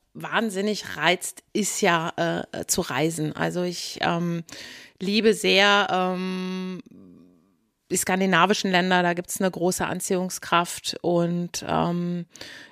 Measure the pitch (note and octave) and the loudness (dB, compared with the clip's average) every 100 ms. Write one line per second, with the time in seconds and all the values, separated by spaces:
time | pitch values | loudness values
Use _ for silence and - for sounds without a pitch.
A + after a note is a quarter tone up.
0 | _ - D#3+ E3+ A3 F#3 G#3 G3+ - F#2+ | _ -16 -2 0 0 0 -2 -2 -6 0
1 | D#3+ F3+ - - - - F#3+ - G3 E3+ | 2 2 -2 -12 -4 -2 -2 2 4 4
2 | E3 - E3+ E3+ - - - - E3+ C3 | 0 -2 -2 -2 -6 -8 -4 -2 -2 0
3 | D#3+ E3 D3+ - E3 E3+ F3+ F3 - - | 0 0 -4 -2 -4 -2 -4 -6 -10 -2
4 | - E3+ F3 E3+ E3 - - - - - | 0 0 -2 -4 -8 -14 -16 -18 -20 -8
5 | F#3 G#3+ G#3+ G3 F#3 F#3+ G3+ G3+ G3 F#3 | -2 2 4 4 4 4 6 4 2 0
6 | F#3 F3+ F#3 F#3 F#3 F#3 F#3 F3+ - F#2 | 0 -2 -4 -4 -6 -6 -6 -10 -14 -20
7 | F#2+ E2+ F2+ F2+ _ _ _ _ - F#3 | -20 -20 -20 _ _ _ _ _ -6 -4
8 | - F#3 F#3+ E3 F#3 G#3 G3 F3+ F#3 F3+ | 0 0 4 4 4 4 2 2 4 4
9 | F3 F3 - - F#3+ F3 F3 - E3+ F3+ | 2 0 -4 -2 -2 0 0 0 -2 -4
10 | - F#3 F#3 - - E3+ F3 - - - | -2 -2 -2 -6 2 2 2 -4 -8 -4
11 | F3 F3 E3+ F3 F3 - - D#3+ E3 F3 | 0 2 2 0 -4 -6 -2 0 0 0
12 | F3 F3 E3+ - - - - | -2 -4 -8 -14 -18 -18 -20